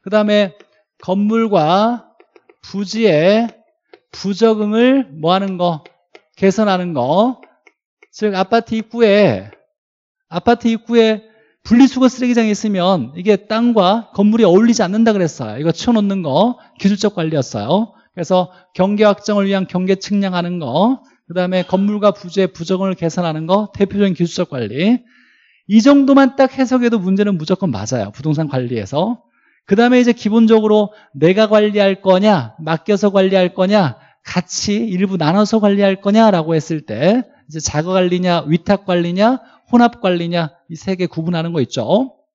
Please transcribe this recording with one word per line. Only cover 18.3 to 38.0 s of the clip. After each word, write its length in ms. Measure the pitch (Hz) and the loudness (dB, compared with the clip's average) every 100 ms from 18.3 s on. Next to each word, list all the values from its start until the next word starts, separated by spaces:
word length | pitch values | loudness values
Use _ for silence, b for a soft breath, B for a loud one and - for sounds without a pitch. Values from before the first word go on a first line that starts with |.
| 185 180 b b | -2 -2 b b
경계 300 | - 190 208 | -4 -2 2
확정을 420 | 214 196 - 208 | 2 2 -2 -2
위한 220 | 196 196 185 | 0 -2 -4
경계 280 | 180 185 | -4 -2
측량하는 640 | 190 - 202 196 180 170 175 | -4 -2 -4 -2 -4 -4 -6
거, 440 | 156 147 220 262 b b _ | -4 0 0 -2 b b _
그 60 | |
다음에 300 | 175 180 185 | -4 -2 -2
건물과 480 | 175 185 202 208 208 | -2 -2 -2 0 0
부지의 360 | 196 175 190 185 | -2 -6 -2 -2
부적응을 420 | - 165 185 190 | -4 -6 -4 -4
개선하는 500 | 180 170 175 170 156 | -4 -4 -4 -4 -6
거, 260 | 160 196 208 | -2 -2 -2
대표적인 380 | - 196 196 196 | -4 -4 0 -2
기술적 360 | 170 170 - 175 | 0 -4 -4 -6
관리. 540 | 135 107 123 196 247 b b b b b b - | -6 -6 -2 0 0 b b b b b b 2
이 140 | 214 | 4
정도만 540 | 240 285 269 277 262 262 | 6 4 6 4 4 2
딱 200 | 262 - | -2 0
해석해도 400 | 254 254 240 226 | -2 0 0 0
문제는 380 | 180 190 208 180 | 0 0 0 -2
무조건 320 | 156 185 190 | -4 -4 -2
맞아요. 420 | 104 107 127 98 | -4 -6 -6 -6
부동산 340 | - 156 151 151 | -6 -4 -4 -2
관리에서. 760 | 135 120 120 95 143 196 247 _ _ _ _ | -4 -4 -6 -6 -4 -4 -6 _ _ _ _
그 100 | - | -2
다음에 240 | 202 240 247 | 2 4 4
이제 140 | 240 | 2
기본적으로 800 | 233 214 226 220 220 214 214 208 b b | 0 0 2 4 4 4 2 0 b b
내가 340 | 135 160 190 214 | 0 2 2 2
관리할 540 | 214 208 208 196 190 | 2 2 2 0 0
거냐, 540 | 190 185 214 185 113 - | 2 4 4 2 -2 -12
맡겨서 520 | 160 160 - 202 208 | -6 -6 -2 0 2
관리할 420 | 196 190 190 180 | 2 2 2 0
거냐, 440 | 190 185 208 156 - b b | 0 2 2 2 -4 b b
같이 520 | - 180 - - - | -6 -6 -6 -8 -4
일부 420 | 151 156 180 196 190 | -4 -4 -2 -2 -2
나눠서 420 | 151 190 208 220 | 0 2 2 2
관리할 400 | 208 202 196 190 | 2 2 0 0
거냐라고 560 | 202 214 220 180 156 | 0 4 4 2 0
했을 300 | 160 - 156 | -2 -2 -8
때 380 | 151 110 160 240 - b _ | -6 -2 0 0 -4 b _
이제 100 | 156 | -10
자가 320 | - 147 165 | -6 -4 -2
관리냐, 540 | 185 | 0